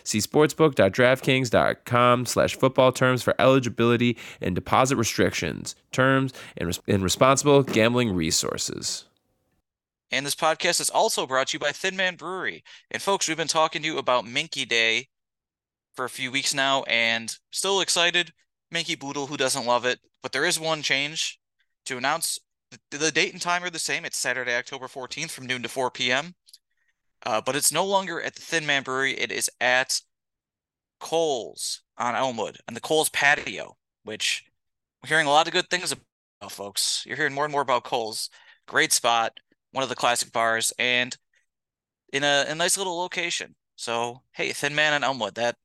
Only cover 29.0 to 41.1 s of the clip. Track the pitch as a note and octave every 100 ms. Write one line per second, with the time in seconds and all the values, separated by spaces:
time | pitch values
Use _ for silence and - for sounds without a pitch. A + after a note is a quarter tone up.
29 | C3+ - A#2+ - - - B2 B2+ C3 -
30 | - _ _ _ _ _ _ _ _ _
31 | - D#3+ E3 C3 F2 - - - _ -
32 | A#2+ A2+ C3 A2+ F#2+ - - A#2 - D#3
33 | D3 - C#3+ D3 C3+ F2+ - - _ _
34 | G#2+ G#2+ - - - _ _ _ _ _
35 | - D#3 D3+ D3 E3 F3+ F3 F3+ F3 C3
36 | _ _ _ - G2 - G2+ G2 - -
37 | - B2+ D3+ C#3 D3+ C#3+ C3+ B2 - C3
38 | A2 A2 - - - _ - C3+ D#3 -
39 | A#2+ A#2 A2+ - _ _ _ B2+ C3 A#2+
40 | C3 A#2+ - A#2+ A2+ A2+ - - A#2+ B2
41 | B2